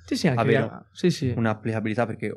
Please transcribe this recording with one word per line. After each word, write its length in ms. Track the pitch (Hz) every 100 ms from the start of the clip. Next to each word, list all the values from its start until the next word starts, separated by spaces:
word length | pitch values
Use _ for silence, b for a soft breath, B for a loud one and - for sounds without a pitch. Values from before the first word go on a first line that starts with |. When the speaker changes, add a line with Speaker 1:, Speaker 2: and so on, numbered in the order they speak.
| -
Speaker 1:
Sì, 100 | 254
sì, 120 | 165
anche 120 | 120
Speaker 2:
avere 200 | 113 113
Speaker 1:
via-, 240 | - - -
sì, 180 | - 180
sì. 240 | - 131 117
Speaker 2:
un'applicabilità, 680 | 113 107 113 110 107 107 117
perché 280 | - 107